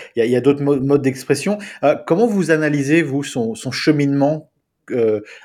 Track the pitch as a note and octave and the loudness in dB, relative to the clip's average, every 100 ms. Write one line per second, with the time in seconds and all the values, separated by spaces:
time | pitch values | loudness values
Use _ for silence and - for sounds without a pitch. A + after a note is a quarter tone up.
0 | - A#2 A2+ B2 C3+ C#3+ C#3+ C#3+ C3+ C#3+ | -8 -2 0 2 2 2 0 0 2 2
1 | C3 C3 - C#3 F#3+ G#3 - - C#3 C3+ | 0 -2 -2 -2 -2 -6 -8 -2 0 0
2 | - E3+ A#3 G3+ D#3 D#3 D3+ D3 C#3 E3 | 0 0 2 0 2 2 2 0 2 2
3 | D3 C#3 C#3 C3 A2+ G#2+ C3 - - D3 | 2 -2 -4 -4 -4 -6 -8 -4 0 2
4 | C#3+ C#3 C#3+ D#3 - _ _ _ - B2+ | 2 2 0 0 -8 _ _ _ -6 0
5 | A2 G#2+ G#2 - | 0 0 -4 -18